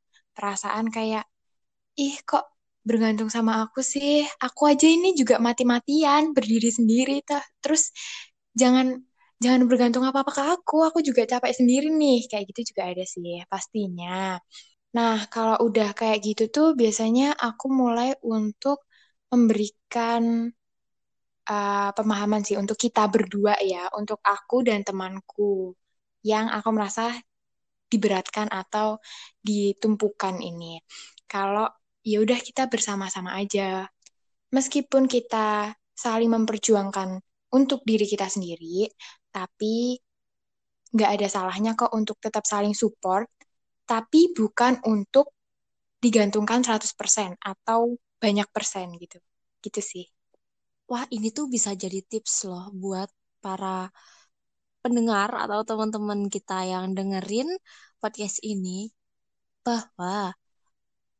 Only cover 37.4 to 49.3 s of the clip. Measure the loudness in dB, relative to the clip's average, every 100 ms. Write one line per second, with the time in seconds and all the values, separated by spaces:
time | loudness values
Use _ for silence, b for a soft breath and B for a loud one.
37.4 | _ 2 4 2 0 2 2 0 -2 -4
38.4 | -6 -8 -6 -2 -2 -4 B B _ -12
39.4 | -12 _ -2 0 -2 -4 _ _ _ _
40.4 | _ _ _ _ _ 2 2 2 -2 -2
41.4 | -4 -2 -2 0 0 0 -4 -6 -6 -6
42.4 | -2 -2 -2 0 -2 -2 -2 -2 -2 _
43.4 | _ _ _ _ -4 -4 2 6 6 4
44.4 | 0 2 2 2 2 0 2 4 2 -2
45.4 | _ _ _ _ _ _ 2 4 4 2
46.4 | 0 0 2 0 -4 -6 -2 -2 -2 -8
47.4 | -12 -8 -2 0 0 -2 _ _ 0 0
48.4 | 0 -4 -6 -8 -10 -14 -20 -20 _